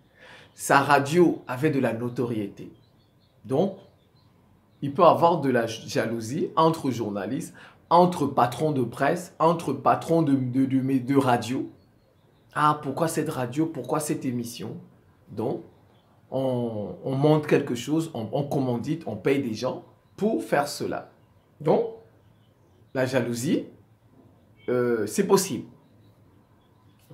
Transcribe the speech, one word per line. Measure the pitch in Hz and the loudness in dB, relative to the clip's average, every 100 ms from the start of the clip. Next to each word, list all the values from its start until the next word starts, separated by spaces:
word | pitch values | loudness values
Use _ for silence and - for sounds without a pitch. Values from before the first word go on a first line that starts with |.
| _ _ - - - | _ _ -20 -20 -20
Sa | - - 139 | -12 2 4
radio | 131 139 135 175 165 - - | 6 4 4 4 4 2 -6
avait | 127 151 | -2 0
de | 135 | 2
la | 123 | 0
notoriété. | 110 123 123 120 110 98 - - - _ _ _ _ _ _ | -2 -6 -4 -4 -4 -6 -10 -18 -20 _ _ _ _ _ _
Donc, | 104 135 196 - - _ _ _ _ _ _ _ _ _ | -2 0 0 -4 -18 _ _ _ _ _ _ _ _ _
il | 143 | -6
peut | 143 | 4
avoir | 165 127 170 175 | 6 6 4 4
de | 135 | 2
la | 120 113 | 0 0
j-, | - - | -6 -4
jalousie | 135 113 117 110 151 - | -4 -2 -4 -6 -6 -2
entre | - 165 - 135 | 2 2 2 -4
journalistes, | 113 104 98 98 139 - - - _ _ | -4 -4 -4 -6 -6 -8 -16 -20 _ _
entre | 170 180 180 139 | 6 6 2 -2
patrons | 123 127 - 151 | 2 0 0 -2
de | 131 | 0
presse, | 120 - 175 175 - - | -4 0 0 0 -6 0
entre | 160 165 - | 2 2 -2
patrons | 123 123 123 - 165 | 0 2 2 2 2
de, | 143 | 4
de, | 135 127 127 131 | 2 2 0 2
de, | 131 131 135 | 2 0 0
de | 120 139 | 2 2
radio. | 127 117 104 135 - - _ _ _ _ _ _ _ | 4 2 0 -6 -8 -14 _ _ _ _ _ _ _
Ah, | 143 151 151 | 0 2 2
pourquoi | 139 - 165 | -4 -2 -2
cette | 165 147 | 0 -4
radio ? | 135 123 135 165 | -4 -4 -2 -2
Pourquoi | 135 123 156 | -4 -4 -4
cette | 151 151 | -2 -4
émission ? | 135 120 117 - 110 165 - _ _ _ _ | -4 -6 -8 -10 -12 -12 -18 _ _ _ _
Donc, | 104 113 175 - _ _ _ _ _ _ | -6 -4 -6 -10 _ _ _ _ _ _
on, | 131 131 123 117 107 95 - | -4 -2 -2 -4 -6 -8 -8
on | - | -6
monte | 135 151 151 151 | 2 4 4 4
quelque | 151 - | 2 2
chose, | 117 - 160 151 | -4 -2 -2 -2
on, | 117 107 | -8 -6
on | 135 | -4
commandite, | 127 143 127 117 143 160 - | -2 -2 0 -2 -4 -6 -6
on | 107 | -4
paye | 139 139 | 0 0
des | 123 | -2
gens | 104 127 - - _ _ - | -4 -6 -6 -12 _ _ -4
pour | 208 330 | -2 -2
faire | - 151 143 | 0 0 0
cela. | - 104 - - _ _ _ _ _ | -6 -6 -8 -10 _ _ _ _ _
Donc, | 147 214 - - - _ _ _ _ _ _ _ _ | 2 2 0 -8 -20 _ _ _ _ _ _ _ _
la | 131 131 | -4 0
jalousie, | 135 120 117 135 - - - _ _ _ _ _ _ _ _ - | 0 -2 -2 -2 -2 -4 -16 _ _ _ _ _ _ _ _ -4
euh, | 123 120 113 104 | -2 0 0 -2
c'est | - 196 | -2 2
possible. | 196 - 120 - - _ _ _ _ _ _ _ _ _ _ _ _ _ | 2 2 -6 -8 -20 _ _ _ _ _ _ _ _ _ _ _ _ _